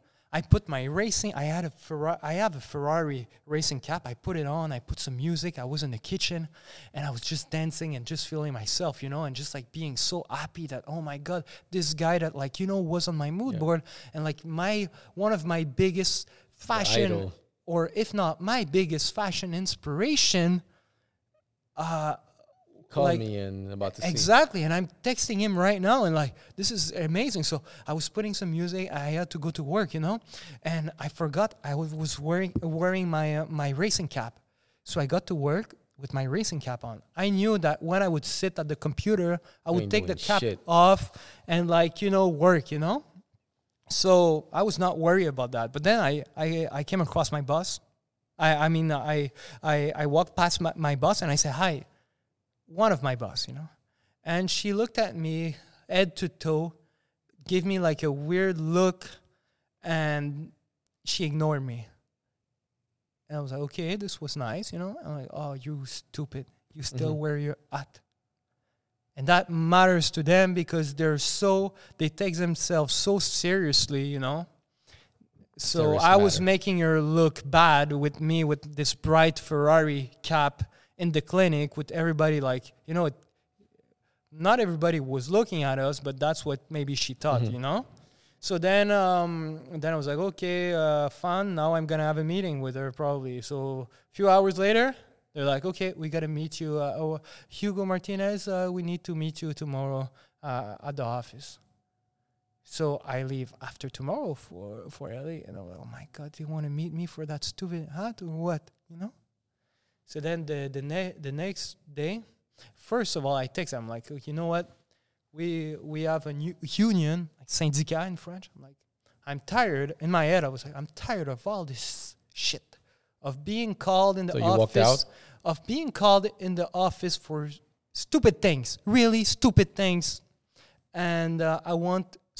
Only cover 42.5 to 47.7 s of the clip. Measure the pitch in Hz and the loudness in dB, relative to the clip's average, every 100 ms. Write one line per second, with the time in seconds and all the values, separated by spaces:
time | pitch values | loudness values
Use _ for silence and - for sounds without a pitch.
42.5 | 175 123 151 160 254 - - _ _ _ | 6 2 -2 -2 -2 -6 -18 _ _ _
43.5 | _ _ _ _ - 190 180 175 156 147 | _ _ _ _ 0 6 8 8 4 0
44.5 | 156 208 156 185 165 165 185 180 135 123 | 0 0 2 0 2 4 4 2 -2 -4
45.5 | 127 117 139 156 226 151 147 - - 160 | -4 -4 0 2 4 2 0 -4 -4 -2
46.5 | 165 160 139 147 190 170 165 151 151 135 | -2 -2 -4 -2 0 0 0 0 -2 0
47.5 | 151 185 | -2 -2